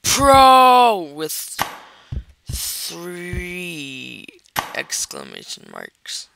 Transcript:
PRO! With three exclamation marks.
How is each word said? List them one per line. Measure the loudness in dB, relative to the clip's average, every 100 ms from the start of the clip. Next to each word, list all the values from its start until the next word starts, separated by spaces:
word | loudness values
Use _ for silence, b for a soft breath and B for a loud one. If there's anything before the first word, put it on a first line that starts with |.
PRO! | -2 2 6 8 8 8 8 6 4 2 -6 -10
With | -8 -8 -10 -8 -8 B B B B B B _ -14
three | -10 -10 -10 -12 -12 -12 -12 -8 -8 -8 -10 -10 -10 -12 -14 -14 -16 -20 _ _ -8 -6 -10
exclamation | -8 -8 -8 -12 -14 -18 -16 -18 -16
marks. | -18 -18 _ -14 -14 -16